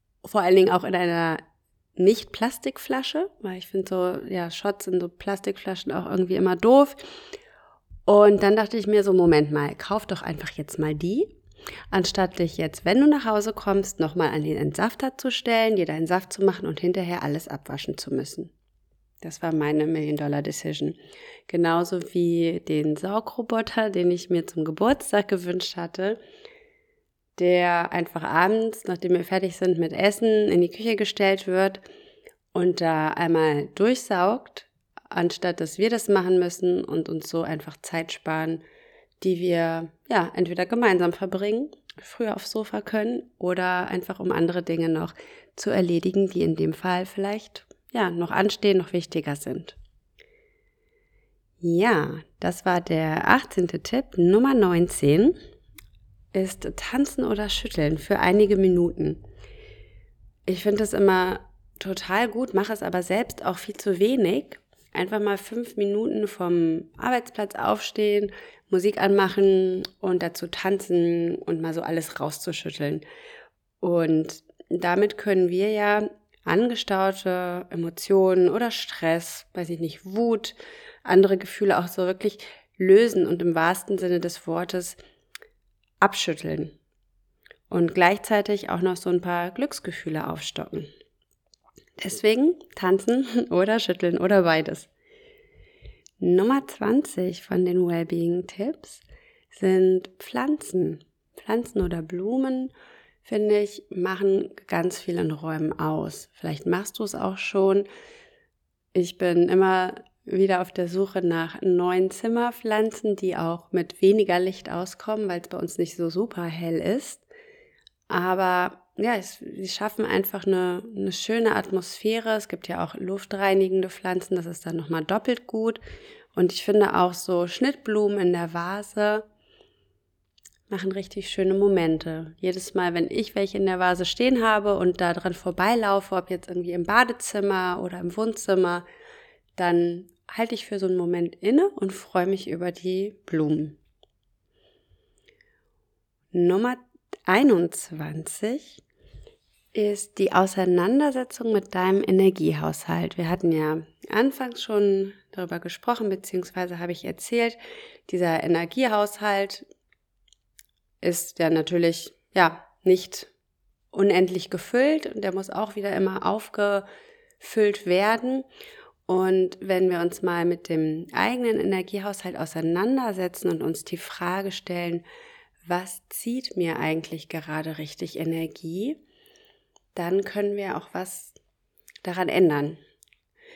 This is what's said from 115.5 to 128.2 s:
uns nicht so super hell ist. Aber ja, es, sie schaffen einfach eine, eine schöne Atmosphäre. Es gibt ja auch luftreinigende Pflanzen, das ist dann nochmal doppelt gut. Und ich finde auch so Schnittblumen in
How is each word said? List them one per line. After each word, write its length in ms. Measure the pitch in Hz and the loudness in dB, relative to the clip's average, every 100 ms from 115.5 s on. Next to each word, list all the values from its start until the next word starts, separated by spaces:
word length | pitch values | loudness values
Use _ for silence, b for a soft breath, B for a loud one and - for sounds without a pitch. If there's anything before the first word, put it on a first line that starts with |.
| 180 | -8
uns 200 | 170 - | -6 -4
nicht 180 | 165 - | -4 -4
so 140 | 170 | -4
super 340 | 170 233 - | -2 -4 -4
hell 340 | 170 165 170 165 | -8 -6 -4 -2
ist. 420 | 170 240 - - _ b b b b b b _ - | -2 -4 -6 -16 _ b b b b b b _ -6
Aber 760 | 180 180 185 185 180 180 - _ - | -2 0 0 2 0 -2 -6 _ -6
ja, 200 | 220 220 | -2 -2
es, 220 | 180 - | -6 -14
sie 300 | - - 190 | -14 -12 -10
schaffen 360 | - 214 - | -6 -6 -4
einfach 420 | 208 190 190 196 185 | -2 -2 -2 -4 0
eine, 360 | 185 180 180 226 | 0 0 -4 -8
eine 180 | 208 196 | -6 -6
schöne 440 | 180 - 226 226 202 | -4 -4 0 0 0
Atmosphäre. 800 | 196 190 180 - 214 226 226 220 | -2 -4 -6 -4 -2 -2 -2 -2
Es 120 | - | -4
gibt 200 | 175 - | -10 -8
ja 160 | 175 | -6
auch 100 | 170 | -6
luftreinigende 920 | - 185 196 - 196 196 196 190 190 185 | -8 -8 -8 -8 -2 2 4 4 0 -2
Pflanzen, 480 | - 185 185 - 180 | -6 -4 -4 -2 -4
das 100 | 170 | -4
ist 200 | 170 170 | -10 -8
dann 100 | 165 | -6
nochmal 280 | 151 165 | -4 -4
doppelt 420 | 156 202 240 240 - | -2 -2 0 -4 -4
gut. 340 | 220 226 226 B B B B B | -4 -2 -4 B B B B B
Und 180 | - 180 | 0 2
ich 120 | - | 2
finde 320 | - 208 208 - | 2 4 4 4
auch 180 | 180 | 0
so 320 | 175 - 175 175 | 0 -2 -2 -2
Schnittblumen 720 | - 262 277 - 214 208 | 0 -2 -2 -2 0 2
in 140 | 202 | 2